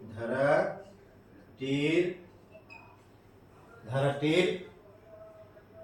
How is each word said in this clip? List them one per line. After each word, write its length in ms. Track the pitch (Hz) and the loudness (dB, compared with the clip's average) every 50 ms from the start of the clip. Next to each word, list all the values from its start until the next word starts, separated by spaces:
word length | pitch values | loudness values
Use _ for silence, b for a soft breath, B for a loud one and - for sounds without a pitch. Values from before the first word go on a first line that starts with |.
| - 110 113 | -18 -16 -12
ধারাটির, 1900 | 110 113 110 - 135 139 147 - - - - - - - - - - - - - - - - - - - - - - 131 135 139 143 147 151 165 180 180 175 - - - - - - - - - - - - - - - - - - - - - - - - - - - - - - - - - - - - | -8 -6 -4 0 2 4 4 4 4 2 0 -2 -8 -14 -18 -20 -20 -20 -20 -20 -20 -20 -20 -20 -20 -20 -20 -14 -8 -4 -2 0 2 2 2 4 4 2 2 0 -8 -14 -20 -20 -20 -20 -20 -20 -20 -20 -20 -20 -20 -20 -20 -20 -20 -20 -20 -20 -20 -20 -20 -20 -20 -20 -20 -20 -20 -20 -20 -20 -20 -12 -6
ধারাটির 560 | 123 135 139 143 135 - 147 151 156 180 185 - - - - - - - - - - - - - - - - - - 640 - - - - - - - - | -2 0 0 0 0 0 0 2 4 4 4 2 0 -2 -8 -12 -20 -20 -20 -20 -20 -20 -20 -20 -20 -20 -20 -20 -20 -20 -20 -20 -20 -20 -20 -20 -20 -20